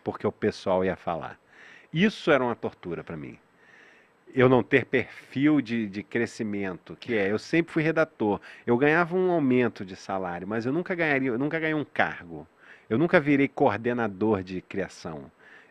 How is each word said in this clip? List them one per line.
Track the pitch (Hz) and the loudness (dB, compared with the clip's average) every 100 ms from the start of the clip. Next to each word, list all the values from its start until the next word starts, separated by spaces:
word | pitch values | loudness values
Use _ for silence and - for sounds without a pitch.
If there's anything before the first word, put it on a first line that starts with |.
porque | - - 104 | -10 -4 -4
o | |
pessoal | - 104 - - 92 | -2 -2 -2 0 0
ia | 92 82 | 0 -2
falar. | - 82 - - _ - - - - | -6 -6 -8 -14 _ -20 -20 -20 -8
Isso | 156 208 - - | 0 0 0 2
era | 139 | 4
uma | 123 113 | 2 -2
tortura | 110 - 90 78 - | -6 -8 -8 -10 -8
pra | 80 | -12
mim. | 69 - _ _ _ - - _ _ _ - 131 | -12 -16 _ _ _ -20 -20 _ _ _ -6 4
Eu | 127 | 6
não | 127 | 6
ter | - 135 - | 4 2 2
perfil | 131 - - - 131 147 147 | -2 -2 -8 -10 0 4 4
de, | 113 117 104 | 2 -2 -4
de | 101 | -6
crescimento, | 95 117 117 - 110 101 98 87 - 82 | -6 -2 -2 -4 -6 -4 -6 -6 -12 -14
que | - 113 | -4 -2
é, | 98 | 0
eu | 107 | -2
sempre | - 165 165 | 0 0 0
fui | 165 | 0
redator. | 156 160 156 - 107 95 - - - | 0 0 -2 0 0 0 -4 -8 0
Eu | 120 | 4
ganhava | 147 160 170 185 | 4 4 2 0
um | 185 | 0
aumento | 175 135 127 120 - 95 | 2 2 4 2 -2 -10
de | 95 | -12
salário, | - 95 92 87 92 | -6 -6 -4 -6 -6
mas | 113 113 | -4 -2
eu | |
nunca | 156 180 | -4 -4
ganharia, | 175 160 139 131 | -2 0 0 0
eu | 117 | -2
nunca | 147 160 | -2 -4
ganhei | 160 | -4
um | 156 135 | -4 -4
cargo. | - 87 - 85 78 - _ - - - | -2 -2 -4 -12 -14 -16 _ -20 -20 -4
Eu | 113 | 0
nunca | 170 180 | 4 4
virei | 143 139 139 | 4 4 2
coordenador | - 131 101 117 120 113 95 107 101 | 2 2 2 0 0 -2 0 2 2
de | 90 92 | 0 -8
criação. | - 98 87 - 87 76 69 _ - - - | -8 -8 -8 -8 -12 -12 -14 _ -20 -20 -14